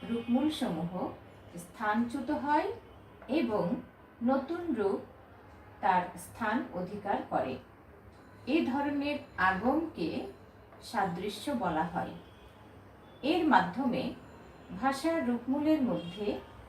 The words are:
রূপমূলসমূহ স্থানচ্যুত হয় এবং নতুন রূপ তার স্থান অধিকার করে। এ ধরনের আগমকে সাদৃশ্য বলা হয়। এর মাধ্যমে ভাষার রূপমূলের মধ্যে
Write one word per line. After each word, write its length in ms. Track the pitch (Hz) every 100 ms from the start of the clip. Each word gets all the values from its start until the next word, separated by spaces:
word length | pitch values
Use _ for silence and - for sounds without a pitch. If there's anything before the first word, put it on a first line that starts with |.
| -
রূপমূলসমূহ 1000 | 233 233 240 302 302 233 165 175 185 285 - - - - 175
স্থানচ্যুত 760 | - - 220 220 240 285 247
হয় 400 | 285 269 294 381 - - - - - -
এবং 480 | 285 233 208 175 240 - - - -
নতুন 520 | 233 269 - 339 - 233
রূপ 240 | 196 - - - - - - - - -
তার 200 | 202 185 180 -
স্থান 460 | - - 214 233 -
অধিকার 440 | 180 180 208 202 214 -
করে। 280 | - - - - - - - - - - - -
এ 180 | 302 -
ধরনের 540 | 277 294 285 285 294 - -
আগমকে 880 | 185 185 233 302 330 - 165 - - - - - - -
সাদৃশ্য 680 | - 226 190 175 202 - -
বলা 320 | 254 185 160
হয়। 280 | 170 - - - - - - - - - - - - -
এর 260 | 262 359 320
মাধ্যমে 680 | 208 175 226 262 - - - - - - - - 180
ভাষার 460 | 262 269 320 330 247
রূপমূলের 540 | 240 - 285 302 311
মধ্যে 580 | 240 170 170 208 208 - - -